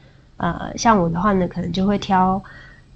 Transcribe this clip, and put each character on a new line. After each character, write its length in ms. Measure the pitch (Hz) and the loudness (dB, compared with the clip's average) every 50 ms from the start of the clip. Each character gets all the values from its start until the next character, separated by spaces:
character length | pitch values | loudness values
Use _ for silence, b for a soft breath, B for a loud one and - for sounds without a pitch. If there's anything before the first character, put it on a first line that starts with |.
| B B B B B B - - | B B B B B B -10 -6
呃， 380 | - 175 165 - - - - - | -4 -4 -4 -4 -8 -10 -8 -2
像 200 | - 240 220 202 | 2 4 4 4
我 120 | 175 170 | 2 0
的 100 | 165 170 | 0 0
话 120 | 180 214 202 | 0 2 2
呢， 140 | 190 180 175 | 2 0 -2
可 140 | - 175 | -2 -6
能 80 | 180 175 | -6 -4
就 140 | 170 190 190 | -2 0 0
会 140 | 202 208 202 | 0 0 0
挑 420 | - - 196 185 185 185 190 196 190 B B B B B B B B B - | 0 0 2 2 4 2 2 -2 -4 B B B B B B B B B -20